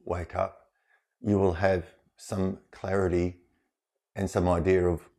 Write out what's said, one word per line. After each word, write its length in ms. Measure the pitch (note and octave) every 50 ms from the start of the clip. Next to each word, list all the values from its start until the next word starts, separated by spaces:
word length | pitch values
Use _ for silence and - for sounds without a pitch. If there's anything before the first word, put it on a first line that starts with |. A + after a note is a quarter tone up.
| _
wake 320 | F#2 F2 F2 E2+ - -
up, 320 | F#2 F#2+ F#2+ - - _ _ _ _ _ _ _ _ _ _ _ _
you 180 | - G#2+ G2+ G2
will 140 | G2 F#2+ F2
have 320 | D#2+ G2+ F#2+ F#2+ F2+ E2 - - _ _ _ _ _
some 420 | - - G#2+ G2 F#2+ F#2+ G2 - _ _
clarity 680 | - - - G2 F#2+ G2 F#2+ F2+ F2 F2 F2 F2+ F2+ - _ _ _ _ _ _ _ _ _ _ _ _ _ _ _
and 140 | - G2 F#2
some 180 | - G#2 F2+ F2+
idea 380 | F2 E2+ D#2 F#2 F#2 F#2 F2 F2
of, 220 | E2+ D#2 - - _